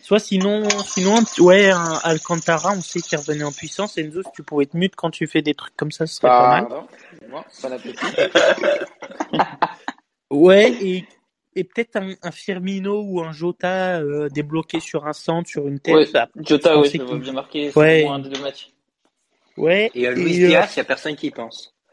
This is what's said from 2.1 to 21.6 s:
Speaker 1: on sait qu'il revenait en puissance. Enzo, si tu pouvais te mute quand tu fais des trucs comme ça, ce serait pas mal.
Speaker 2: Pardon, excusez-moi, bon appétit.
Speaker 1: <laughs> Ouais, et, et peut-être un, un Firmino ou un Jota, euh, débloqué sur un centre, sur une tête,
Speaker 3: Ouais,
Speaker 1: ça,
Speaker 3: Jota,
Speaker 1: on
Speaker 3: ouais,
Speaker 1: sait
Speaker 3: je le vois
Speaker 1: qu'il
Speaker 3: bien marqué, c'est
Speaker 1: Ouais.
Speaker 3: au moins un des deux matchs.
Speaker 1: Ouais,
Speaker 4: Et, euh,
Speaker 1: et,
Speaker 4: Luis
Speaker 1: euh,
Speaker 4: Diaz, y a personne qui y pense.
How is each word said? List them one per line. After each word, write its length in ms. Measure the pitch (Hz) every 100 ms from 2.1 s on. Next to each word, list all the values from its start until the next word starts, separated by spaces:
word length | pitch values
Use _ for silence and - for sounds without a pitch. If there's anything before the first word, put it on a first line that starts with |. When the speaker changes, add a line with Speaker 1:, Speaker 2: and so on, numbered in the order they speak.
| 160 - 170 170 165 175
Speaker 1:
on 60 | 196
sait 200 | - 180
qu'il 160 | - 156
revenait 260 | 143 151
en 80 | 147
puissance. 460 | 139 160 - 202 -
Enzo, 240 | 156 165
si 80 | 190
tu 80 | -
pouvais 220 | 151 147
te 120 | 139 170
mute 200 | 185 -
quand 140 | 165
tu 160 | - 156
fais 160 | 160
des 100 | 151
trucs 220 | - - -
comme 160 | 151
ça, 140 | - 160
ce 80 | -
serait 120 | 127
pas 200 | 123 123 123
mal. 60 | 226
Speaker 2:
Pardon, 180 | 143 -
excusez-moi, 500 | - - 165 117 143 - -
bon 100 | 131
appétit. 340 | 127 - - - - - - - - - - - _ - - -
Speaker 1:
<laughs> 140 | - - - - - - - _ _ _
Ouais, 440 | 143 175 196 233 240
et, 220 | 196 180 - _ _ _ _
et 80 | 190
peut-être 320 | 185 - 233 214
un, 180 | 190 185
un 100 | 175
Firmino 680 | - - 180 185 196 196 208
ou 200 | 202 180
un 100 | 160
Jota, 720 | 151 175 175 180 185 185 175
euh, 280 | 147 147 147
débloqué 520 | 143 147 160 - 165
sur 260 | - 156 147
un 60 |
centre, 360 | 147 - 165 175
sur 200 | 147 143
une 100 | 139
tête, 160 | -
Speaker 3:
Ouais, 100 | 156
Speaker 1:
ça, 240 | 147 131 117 -
Speaker 3:
Jota, 400 | 156 147 170 151
Speaker 1:
on 40 |
Speaker 3:
ouais, 60 | 143
Speaker 1:
sait 100 | 143
Speaker 3:
je 40 |
le 20 |
vois 100 | 127
Speaker 1:
qu'il 80 | 123
Speaker 3:
bien 100 | 131
marqué, 380 | 131 - 151 147
c'est 80 | 151
Speaker 1:
Ouais. 240 | 156 160
Speaker 3:
au 40 | 147
moins 100 | 139
un 20 |
des 100 | 135
deux 120 | 135
matchs. 300 | 139 - - _ _ _ _ _ _ _ _ -
Speaker 1:
Ouais, 320 | 156 196 220
Speaker 4:
Et, 140 | 123 123
euh, 40 |
Speaker 1:
et, 20 | 123
Speaker 4:
Luis 260 | 170 175
Speaker 1:
euh, 40 | 180
Speaker 4:
Diaz, 260 | 160 202
y 60 | -
a 40 |
personne 300 | 123 135 156
qui 140 | 147 147
y 20 |
pense. 420 | 131 113 -